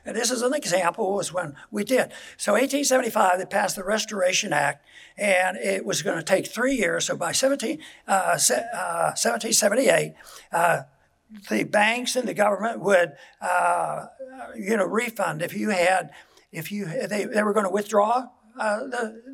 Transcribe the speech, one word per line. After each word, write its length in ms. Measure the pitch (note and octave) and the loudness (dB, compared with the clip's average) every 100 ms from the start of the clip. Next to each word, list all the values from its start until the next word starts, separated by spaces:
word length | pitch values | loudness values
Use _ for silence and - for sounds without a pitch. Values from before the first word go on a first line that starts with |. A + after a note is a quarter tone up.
| - | -8
And 100 | G#3 | -2
this 140 | A#3+ | 0
is 100 | B3+ | 0
an 140 | B3 | 0
example, 580 | D4 A3 F3+ E3+ E3+ F#3+ | 0 0 0 2 0 -2
was 180 | G3+ E3+ | -2 -2
when 240 | F3+ E3 - - | -4 -6 -10 -8
we 140 | G#3 | -6
did. 260 | - B3+ D3 - - - | 0 2 2 -4 -18 -8
So 180 | - G#3 | 0 2
eighteen 280 | C4+ C4+ | 2 0
seventy-five, 540 | C4+ B3+ A#3+ G#3+ F#3+ F#3 | 2 2 2 2 4 2
they 60 | |
passed 320 | F#3 G3 G3 G#3 | 0 -2 -2 -4
the 80 | |
Restoration 680 | F#3 G#3+ G#3+ G#3 F3+ F#3 G#3 | -4 -2 -2 0 0 0 0
Act, 280 | D3 C#3+ C#3+ _ - - - | 0 0 -2 _ -20 -20 -4
and 400 | G3+ F#3 F#3 F#3+ | 2 4 2 0
it 260 | G3+ G3 | -2 -2
was 160 | A3 D#3+ | -2 -2
gonna 220 | F3 E3+ | -2 -4
take 240 | D#3+ F#3+ - | 2 2 2
three 280 | - B3+ | -2 0
years. 300 | C4 F3 E3+ | 2 0 0
So 100 | - | -2
by 180 | D3+ E3+ | -2 -2
seventeen, 480 | - C4+ C#4 A3+ D4+ - - - | 0 2 0 -2 -6 -8 -18 0
uh, 300 | G3 F3 D#3+ | 0 2 2
se-, 260 | - - F3 | 2 2 -2
uh, 380 | F3 F3+ E3+ D#3+ | -6 -4 0 0
seventeen 400 | - A3+ A#3 A3 | 0 0 0 0
seventy-eight, 640 | - - A3+ A3+ E3 D3+ - - - - | 2 4 4 4 4 0 -6 -20 -20 -6
uh, 320 | E3+ E3+ D3 C#3 _ _ _ _ G#3+ - | 2 2 2 -2 _ _ _ _ -20 -4
the 140 | G#3+ | -4
banks 520 | - G#3 G#3 A#3+ B3 B3+ | 0 2 2 2 -2 -4
and 100 | A3+ | -4
the 60 | |
government 480 | E3+ G#3 F#3+ A3 A3+ | 2 2 2 -2 -2
would, 320 | F3+ F#3 E3+ - - _ | 2 4 4 -2 -20 _
uh, 640 | F#3+ F3+ F3 F3 D#3+ D#3+ - - C4 C4 A#3 A#3 | -2 2 2 2 -2 -4 -10 -14 -16 -14 -16 -10
you 180 | F#3+ | -2
know, 120 | A3 F3+ | 0 2
refund 560 | G#3 A#3+ A3+ F3 D#3 | 0 -2 -2 -4 -2
if 120 | E3+ | -6
you 140 | G3 G#3+ | -4 -2
had, 420 | F#3 F3 F#3 E3+ - - _ _ | 2 4 4 0 -10 -20 _ _
if 220 | - - | -12 -8
you, 140 | G3+ F3 | -8 -6
they, 400 | C4 G3 G#3 F#3 | -6 -4 -4 -2
they 160 | G#3 | 0
were 100 | G#3+ | 2
gonna 180 | G#3 G3 | 0 0
withdraw, 580 | G3+ G#3 G#3+ G#3 B3 B3+ - _ B3+ | -2 0 2 2 2 -2 -12 _ -6
uh, 200 | A3 G#3+ | -2 -2
the, 380 | C4+ A#3+ A3+ A3+ C4 | -4 -6 -6 -8 -14